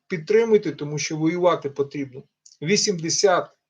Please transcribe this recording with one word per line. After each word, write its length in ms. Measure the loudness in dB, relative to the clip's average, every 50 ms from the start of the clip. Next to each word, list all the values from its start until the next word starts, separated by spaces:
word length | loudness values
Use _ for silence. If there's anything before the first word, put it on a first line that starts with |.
| _ -8
Підтримуйте, 640 | -8 -6 -2 2 4 4 4 6 4 2 2 2
тому 260 | -6 -6 -8 -8 -6 -6
що 200 | -6 -6 -4 -2
воювати 520 | 0 0 0 2 2 2 2 2 -2 -6
потрібно. 540 | -4 -4 -4 -4 -4 -8 -10 -10 -10 -16 -20 _ _ _ _ -20 _ -8
Вісімдесят 880 | -4 -2 0 0 0 0 -2 -2 -4 -4 -2 2 2 2 2 2 0 -4 _ _ _